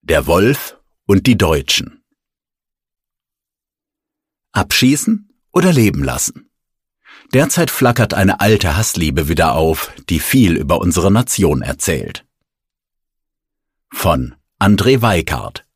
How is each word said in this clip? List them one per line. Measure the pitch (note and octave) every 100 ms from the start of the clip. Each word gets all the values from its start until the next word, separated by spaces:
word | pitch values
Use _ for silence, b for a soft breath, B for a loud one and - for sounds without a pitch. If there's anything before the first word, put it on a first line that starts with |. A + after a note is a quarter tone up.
Der | - D#2 C#2
Wolf | E2+ G#2+ C#3+ - - _ _ -
und | G2+ C3
die | A2
Deutschen. | F2 D2+ C2+ - - _ _ _ _ _ _ _ _ _ _ _ _ _ _ _ _ _ _ _ _ _ _ _ _ _ _
Abschießen | - F#2 - B2 D3 - G#3+ - _ _
oder | F3+ F3+
leben | D3+ A2 D2+
lassen? | C2+ B1 - - _ _ _ _ _ _ B B B
Derzeit | B2+ D#3 - D#3+
flackert | - B2+ A#2+ G#2+
eine | - F#2+ F#2+
alte | G2+ G#2+ F2+ D#2
Hassliebe | A2+ - D#2+ C#2 D2+
wieder | E2 E2
auf, | D2+ D#2+ D#2+ - - -
die | D#2+
viel | - C3 G#2 E2
über | C#2+ F2
unsere | F2+ F2 F2+
Nation | G#2 B2 - F2 C2+
erzählt. | - - - D2 - - _ _ _ _ _ _ _ _ _ _ _ _ _ _ _ _ _
Von | - F#2+ D2 B1 - _ _
André | G2 G2+ G#2 C3
Weikart. | A2+ F#2 - C#2 - - _